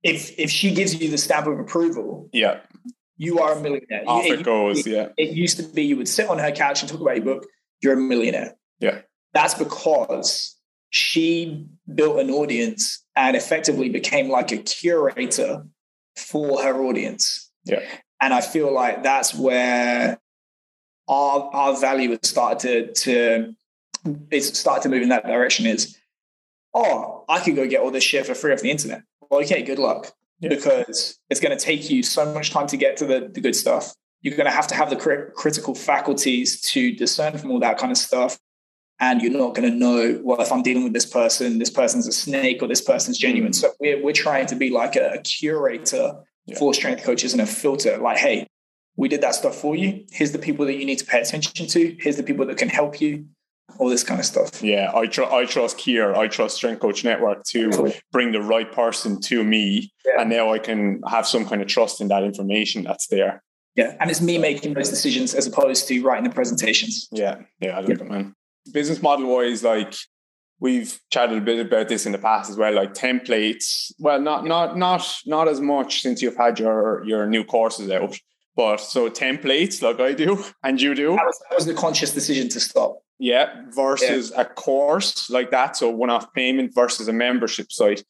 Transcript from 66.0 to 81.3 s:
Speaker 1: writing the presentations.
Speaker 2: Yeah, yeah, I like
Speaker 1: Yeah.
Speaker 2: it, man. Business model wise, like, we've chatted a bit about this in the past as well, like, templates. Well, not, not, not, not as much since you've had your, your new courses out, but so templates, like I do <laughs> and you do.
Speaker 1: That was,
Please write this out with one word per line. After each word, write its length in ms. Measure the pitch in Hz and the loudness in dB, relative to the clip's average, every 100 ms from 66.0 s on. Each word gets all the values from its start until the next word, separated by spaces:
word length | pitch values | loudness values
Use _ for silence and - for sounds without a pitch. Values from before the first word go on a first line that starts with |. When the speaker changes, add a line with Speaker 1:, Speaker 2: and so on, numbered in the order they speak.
Speaker 1:
writing 220 | 131 120 | 2 0
the 100 | 123 | -2
presentations. 720 | 135 117 120 110 107 113 - - | -2 -2 0 0 0 -2 -8 -8
Speaker 2:
Yeah, 300 | 110 101 - - _ | -4 -2 -4 -16 _
yeah, 160 | 92 92 | -6 -4
I 40 | |
like 100 | 95 | -2
Speaker 1:
Yeah. 40 | 92 - | -2 -4
Speaker 2:
it, 40 | |
man. 240 | 101 101 _ _ _ - | -8 -8 _ _ _ -6
Business 280 | 147 147 165 | -4 -2 0
model 340 | 156 143 131 | 2 2 2
wise, 280 | 123 120 113 | 2 2 0
like, 320 | 117 110 101 - - _ _ _ _ _ | 2 0 -2 -10 -16 _ _ _ _ _
we've 400 | 127 123 110 - _ | 0 0 -2 -12 _
chatted 280 | 131 120 110 | 2 2 2
a 20 | |
bit 240 | 104 117 | 0 -2
about 240 | 117 113 110 | 2 0 2
this 160 | 110 | -2
in 80 | 110 | -2
the 60 | 98 | -2
past 320 | 110 110 98 | 0 0 -2
as 60 | 101 | 0
well, 160 | 107 | 2
like, 180 | 104 98 | 2 0
templates. 1000 | - 127 127 123 113 107 120 - - - - | -2 -2 -2 0 0 2 -2 -4 -6 -8 -2
Well, 220 | 156 139 | 2 2
not, 240 | 147 139 | 0 -2
not, 320 | 160 170 170 180 | 0 0 0 0
not, 340 | 180 180 - - | 2 2 -2 -8
not 240 | - 156 160 | -2 2 2
as 100 | 139 | 2
much 420 | 143 143 131 - | 0 0 0 -2
since 180 | 131 120 | -2 0
you've 160 | 123 117 | -2 2
had 220 | 120 110 | 2 4
your, 440 | 113 110 107 104 107 | 0 2 2 0 -2
your 200 | 110 104 | 0 2
new 180 | 113 | 0
courses 460 | 104 - 113 - 98 | 2 2 2 0 -4
out, 280 | 92 101 - _ _ _ - | -2 -2 -6 _ _ _ 0
but 200 | 110 107 | 0 0
so 300 | - 131 117 | -2 0 0
templates, 720 | - 131 139 135 139 196 - | 0 -2 -2 0 2 2 0
like 200 | 117 117 | 0 2
I 120 | 127 | 0
do 320 | 147 156 196 - | 2 0 0 -4
<laughs> 100 | _ | _
and 160 | 135 135 | -2 2
you 120 | 139 | 2
do. 220 | 135 147 185 | 2 2 2
Speaker 1:
That 80 | |
was, 160 | 165 | 0